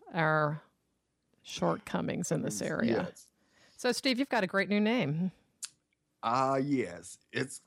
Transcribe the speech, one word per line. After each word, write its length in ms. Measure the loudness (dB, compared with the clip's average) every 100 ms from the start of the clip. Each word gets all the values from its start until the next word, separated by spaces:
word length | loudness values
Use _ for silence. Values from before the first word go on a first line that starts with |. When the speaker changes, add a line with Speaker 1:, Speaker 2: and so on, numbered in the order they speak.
| -6
Speaker 1:
our 500 | 0 2 4 2 -2 -8 _ _ _ _ _ _ _
shortcomings 880 | -14 -2 0 0 -4 -4 -2 -4 -2
in 100 | -2
this 180 | -2 -4
area. 460 | -4 0 2 0 -2
Speaker 2:
Yes. 200 | -10 -20 _ _ _ -20 -6
Speaker 1:
So, 160 | -2
Steve, 260 | 0 0 0
you've 100 | 0
got 140 | 0
a 40 | 0
great 200 | 0 2
new 120 | 2
name. 500 | 4 2 0 0 -2 -4 _ _ -16 _ _ _ _ _
Speaker 2:
Ah, 320 | -2 2 4 2
yes. 600 | 2 2 0 -4 -14 -18 _
It's 280 | -4 -4 -8